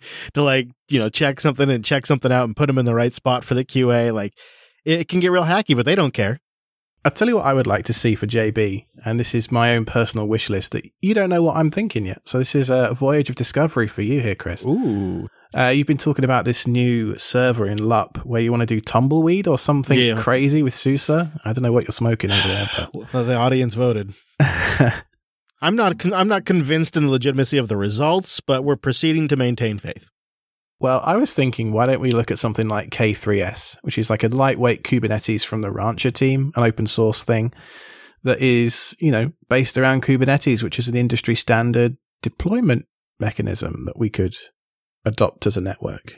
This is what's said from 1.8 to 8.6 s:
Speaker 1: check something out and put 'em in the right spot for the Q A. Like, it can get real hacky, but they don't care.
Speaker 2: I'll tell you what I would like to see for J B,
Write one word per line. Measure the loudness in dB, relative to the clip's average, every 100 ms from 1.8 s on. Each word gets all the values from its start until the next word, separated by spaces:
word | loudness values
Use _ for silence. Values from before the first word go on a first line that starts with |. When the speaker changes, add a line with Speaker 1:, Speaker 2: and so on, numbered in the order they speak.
Speaker 1:
check | 0 -2 0
something | 0 2
out | 2
and | 0 0
put | 0
'em | 2
in |
the | 2
right | 2 0
spot | 0 -2 -2
for | -2
the | -2
Q | 0 0 2
A. | 2 2
Like, | -2 -6 -10 -20 -20 _ _
it | -2 -2 0
can | 0
get | 2
real | 2
hacky, | 2 0 2
but | 2 2
they |
don't | 2 0
care. | 0 -2 -2 _ _ _ _ _ _ -4
Speaker 2:
I'll |
tell | 0 0
you | 2
what |
I | 2
would | 2 2
like | 0
to | -2
see | 0 0
for | 0
J | -2 0 0
B, | 0